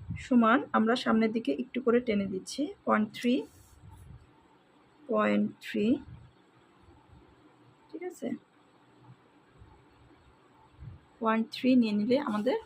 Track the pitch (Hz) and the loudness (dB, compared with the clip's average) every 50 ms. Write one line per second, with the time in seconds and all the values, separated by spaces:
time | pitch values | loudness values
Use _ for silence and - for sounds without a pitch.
0 | - - - - - - 262 240 226 220 233 285 453 - - 220 220 220 240 247 | -12 -12 -12 -10 -2 2 4 4 6 6 4 2 2 0 0 0 2 2 0 0
1 | - 240 226 220 226 220 220 233 226 277 277 - 247 - - 247 - 233 226 240 | 0 0 2 2 2 2 0 -2 -2 -2 -4 -4 -6 -8 -6 -4 0 2 2 2
2 | 247 - 208 202 196 190 190 185 - - - - 285 381 403 _ - 247 220 214 | 2 0 -2 -2 -2 -4 -6 -8 -8 -10 -6 -6 -6 -6 -6 _ -2 0 0 0
3 | 214 220 - - - 240 247 339 466 - - - - - - - - - - - | 0 -2 -4 -4 0 0 0 0 -2 -6 -14 -20 -20 -20 -20 -20 -20 -20 -20 -20
4 | - - - - - _ - - _ _ _ _ _ _ _ _ _ _ _ _ | -20 -20 -20 -20 -20 _ -20 -20 _ _ _ _ _ _ _ _ _ _ _ _
5 | - - 220 214 208 208 208 208 208 214 - - - - - 214 208 226 277 - | -8 -2 0 2 2 2 2 2 0 -2 -4 -10 -14 -8 -4 -2 0 0 0 0
6 | - - - - - - _ _ _ _ _ _ _ _ _ _ _ - - - | -2 -12 -20 -20 -20 -20 _ _ _ _ _ _ _ _ _ _ _ -20 -20 -20
7 | _ _ - - - - _ _ _ - _ _ _ _ _ _ _ _ - 320 | _ _ -20 -20 -20 -20 _ _ _ -20 _ _ _ _ _ _ _ _ -14 -10
8 | 349 370 339 - - - - - _ _ _ _ _ _ _ _ _ _ _ _ | -10 -10 -10 -8 -8 -8 -8 -8 _ _ _ _ _ _ _ _ _ _ _ _
9 | - - - _ _ _ _ _ _ _ _ - - - - - - _ _ _ | -20 -20 -20 _ _ _ _ _ _ _ _ -20 -20 -20 -20 -20 -20 _ _ _
10 | - - - _ _ - _ _ _ _ _ _ - - _ - - - - - | -20 -20 -20 _ _ -20 _ _ _ _ _ _ -20 -20 _ -20 -20 -18 -20 -20
11 | _ _ _ - 226 220 220 226 220 - - - - 254 262 254 226 220 208 208 | _ _ _ -6 -2 0 0 0 -2 -4 -6 -2 2 4 6 6 4 4 2 0
12 | 208 247 247 285 - - 208 208 208 254 359 453 440 | 0 2 2 0 0 0 -4 -2 0 0 -2 -2 -4